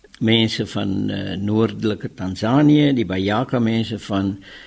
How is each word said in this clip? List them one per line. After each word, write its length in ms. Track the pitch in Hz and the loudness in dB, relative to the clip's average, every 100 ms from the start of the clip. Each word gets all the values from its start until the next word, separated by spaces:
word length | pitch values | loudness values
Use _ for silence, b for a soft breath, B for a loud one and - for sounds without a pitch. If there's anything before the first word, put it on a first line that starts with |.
| - - | -18 -2
mense 480 | 110 113 110 - 104 | 2 4 2 -2 -4
van, 440 | 104 101 98 101 | -4 -2 -2 -2
eh, 260 | 98 98 95 | -4 -6 -4
noordelike 800 | 101 107 110 104 107 101 127 | 0 2 0 0 -4 -4 -8
Tanzanië, 800 | - 95 95 110 135 147 151 143 | -8 -8 -4 0 4 6 6 4
die 120 | 131 92 | 2 -2
Bayaka 520 | 92 95 107 131 127 | -2 0 -2 0 0
mense 400 | 113 113 110 107 | 0 0 -2 -6
van 400 | - 98 98 101 B B | -4 -2 -2 -4 B B